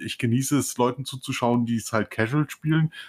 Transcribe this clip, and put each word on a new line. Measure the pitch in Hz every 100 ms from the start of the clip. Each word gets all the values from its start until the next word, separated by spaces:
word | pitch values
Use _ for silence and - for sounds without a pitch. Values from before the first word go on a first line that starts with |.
ich | 82 -
genieße | 120 120 131 143
es, | - -
Leuten | 123 131
zuzuschauen, | 131 131 - 131 120 120
die | 117 117
es | -
halt | 110 101
casual | - 110 147 147
spielen. | - 151 160 156 -